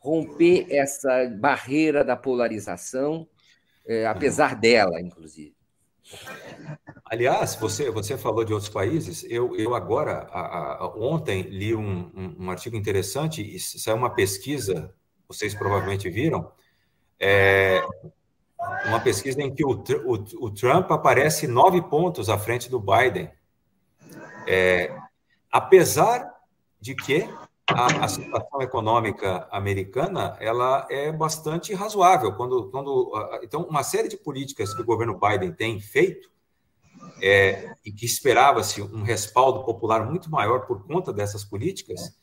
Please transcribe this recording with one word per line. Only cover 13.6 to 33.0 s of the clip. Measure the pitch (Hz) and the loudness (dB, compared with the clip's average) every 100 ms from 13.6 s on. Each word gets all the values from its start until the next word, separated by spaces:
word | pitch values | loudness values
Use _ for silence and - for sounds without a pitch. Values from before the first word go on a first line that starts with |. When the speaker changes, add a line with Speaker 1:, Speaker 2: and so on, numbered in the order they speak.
| - - - 110 | -12 -8 -2 0
Speaker 2:
uma | 123 | 0
pesquisa, | 120 98 - 135 143 101 87 78 _ _ _ _ | 0 0 0 -6 -4 -2 -4 -6 _ _ _ _
vocês | - 104 | -8 -6
provavelmente | 98 98 98 95 98 95 | -4 0 0 0 -4 -4
viram, | 85 156 87 - _ _ _ _ _ _ _ | -2 0 -2 -6 _ _ _ _ _ _ _
é, | 95 98 98 98 95 92 90 - - _ _ _ _ _ - - - | 4 6 6 6 4 2 0 -10 -18 _ _ _ _ _ -10 -6 -2
uma | - | 0
pesquisa | 127 101 135 131 | 0 0 -4 -4
em | 139 | -4
que | 131 143 | -2 0
o | 104 | 0
Tr-, | - 170 127 | -2 -4 0
o, | 110 104 - 113 | -4 -4 -10 -10
o | |
Trump | 101 123 160 175 | -2 4 4 4
aparece | 151 147 127 151 151 139 | 2 4 6 4 2 0
nove | 120 185 180 | 6 6 6
pontos | 170 147 175 - 104 | 2 2 2 0 0
à | 101 | 0
frente | 104 120 - | 0 -4 -2
do | 127 | -6
Biden. | 98 107 127 90 82 _ _ _ _ _ _ _ - - - - - | 2 4 4 0 -8 _ _ _ _ _ _ _ -20 -20 -20 -14 -2
É, | 92 92 90 87 - - _ _ _ _ | 2 4 4 0 -8 -18 _ _ _ _
apesar | 127 - 190 165 - 190 240 - - _ _ _ _ | -2 8 8 8 4 4 2 -4 -18 _ _ _ _
de | 104 139 | -12 -10
que | - 147 - - - _ - | 2 2 2 -10 -18 _ -2
a, | 120 123 - 107 | 2 2 2 0
a | |
situação | - - 113 - 139 | -4 -4 -6 -6 -6
econômica | 127 123 110 117 110 95 98 90 - | -2 -2 2 2 2 -2 -2 -4 -6
americana, | 101 98 98 92 127 175 175 98 - | -6 -2 -2 -2 -4 -2 -2 -6 -4
ela | 107 120 127 135 - | -4 0 2 0 -2
é | 135 147 | -4 -4
bastante | 156 156 - 156 165 170 | -2 -2 -2 -4 -6 -4
razoável. | 190 208 214 180 185 110 | -6 -4 4 6 6 2
Quando, | - 123 127 101 | -2 -2 -2 -2
quando, | 135 139 135 | -8 -2 0